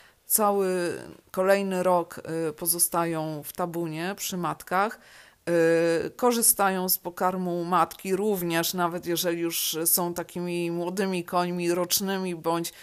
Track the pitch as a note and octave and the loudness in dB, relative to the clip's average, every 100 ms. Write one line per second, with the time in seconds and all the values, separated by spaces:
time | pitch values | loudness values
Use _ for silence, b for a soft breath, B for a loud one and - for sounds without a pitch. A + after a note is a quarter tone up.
0 | B B - - G#3 G3+ F#3 F#3 F3 C2+ | B B -2 2 4 4 2 0 -2 -4
1 | - - _ F#3 F#3+ G3 G3 F#3 F#3 F3+ | -10 -18 _ 0 4 4 4 0 4 4
2 | E3+ - - E3 D#3+ D3+ F3 E3+ - E3+ | 2 -8 -6 -4 -4 -2 -2 0 0 2
3 | E3+ D#3+ D#3 D3+ D3+ - F3 E3+ E3 D#3 | 0 -2 -4 -6 -8 -6 -4 -2 -4 -4
4 | F3 G#3 - F#3 E3 - - F#3 G#3+ - | -6 -6 -6 -4 -4 -4 -2 0 0 -4
5 | B B B B - E3+ E3 E3 E3 E3 | B B B B 0 4 6 6 4 2
6 | E3 - B3 A#3 - - G3 F#3+ F#3 - | -2 0 2 4 2 4 2 2 -2 -2
7 | F3 F3 F#3 F#3 F3+ F3 E3+ F3+ E3 - | -4 -2 -2 0 -2 -2 0 2 2 -2
8 | F#3+ F#3 G#3+ G3 F3 E3 E3 F#3 F3 F3 | -2 0 0 0 0 0 0 0 -2 -2
9 | D#3 E3 F3+ E3+ E3+ E3 - D#3 E3+ - | -4 -2 0 0 -2 -2 -4 -2 2 2
10 | F3 F3 E3+ F3+ F3 F3 E3+ E3+ F3 F#3+ | 0 -4 -8 -6 -4 -2 -2 -2 -4 -2
11 | F#3+ F3+ F3 F3+ F3 F3 E3+ F3 F3 - | -2 -2 -2 -2 0 0 0 0 0 -2
12 | F#3+ F#3+ F#3 E3 E3 E3+ E3+ B | -2 -2 -4 -4 0 0 -2 B